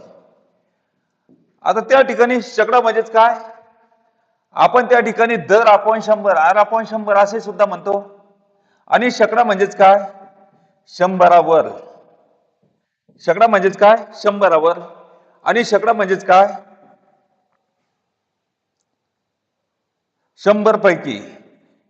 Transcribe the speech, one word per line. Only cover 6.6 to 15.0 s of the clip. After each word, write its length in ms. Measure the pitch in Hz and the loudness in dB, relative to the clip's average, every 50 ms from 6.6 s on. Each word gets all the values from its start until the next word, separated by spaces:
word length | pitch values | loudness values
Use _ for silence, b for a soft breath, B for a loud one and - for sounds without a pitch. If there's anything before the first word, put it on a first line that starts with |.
| 208 208 220 226 226 | 0 0 -2 -6 -6
शंभर 320 | - 214 220 214 202 202 | -6 -10 -8 -4 -2 0
असे 240 | 196 208 202 208 226 | 0 0 0 -2 -8
सुद्धा 260 | 185 202 202 180 208 | -10 -10 -4 -2 -2
म्हणतो. 540 | 196 185 170 - 196 202 202 202 - - _ _ _ _ _ _ _ _ _ _ _ _ _ _ - | -2 -4 -6 -8 -6 -6 -6 -8 -10 -20 _ _ _ _ _ _ _ _ _ _ _ _ _ _ -2
आणि 220 | - 175 226 247 | -2 0 0 0
शेकडा 340 | - - 226 208 220 240 240 | -2 0 -2 0 2 0 0
म्हणजेच 320 | 233 202 190 202 196 - | 0 0 -2 -2 -4 0
काय? 220 | - 202 190 196 202 196 - - - - - _ _ _ _ _ _ _ _ _ _ _ | 2 4 4 4 4 0 -6 -16 -20 -20 -20 _ _ _ _ _ _ _ _ _ _ _
शंभरावर. 800 | _ - - 180 185 190 185 180 175 175 175 160 156 165 156 - 110 - - - - - - _ _ _ _ _ _ _ _ _ _ _ _ _ _ _ _ _ _ _ _ _ _ _ _ | _ -8 -4 -4 -2 0 2 2 4 4 4 2 2 0 0 0 -2 -8 -16 -20 -20 -20 -20 _ _ _ _ _ _ _ _ _ _ _ _ _ _ _ _ _ _ _ _ _ _ _ _
शेकडा 260 | - - - 196 220 | -6 -4 -2 2 2
म्हणजेच 320 | 233 214 196 180 190 190 - | 2 2 2 0 0 0 2
काय? 180 | 208 202 220 226 214 - - | 4 4 4 4 0 -8 -14
शंभरावर. 640 | - - 208 202 202 202 185 165 160 151 165 170 170 - - - - | -8 -4 -4 -4 0 0 0 0 2 0 0 -2 -4 -10 -20 -20 -20